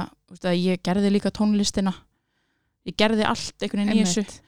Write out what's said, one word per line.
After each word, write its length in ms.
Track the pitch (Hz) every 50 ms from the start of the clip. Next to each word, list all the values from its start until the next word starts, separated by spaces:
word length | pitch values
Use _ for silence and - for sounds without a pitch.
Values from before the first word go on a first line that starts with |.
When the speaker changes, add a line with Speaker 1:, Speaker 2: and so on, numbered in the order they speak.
| 175 - -
Speaker 1:
þú 200 | _ _ - 185
veist, 100 | - - 185
að 120 | 175 180
ég 200 | 180 185 185 175
gerði 280 | - 175 180 202 202 202
líka 200 | 202 208 - 196 -
tónlistina, 580 | - 214 214 208 202 208 - - 208 196 190 175 - - _ _ _ _ _ _ _ _ _ _ _ _ _ _ _ _
ég 100 | - -
gerði 300 | - 208 220 226 214 214 -
allt 300 | 233 - - - - -
einhvern 220 | 202 208 - 202 202
veginn 80 | 208
í 120 | 220 202 202
Speaker 2:
Einmitt. 80 | 180 175
Speaker 1:
þessu 260 | 220 202 - - - _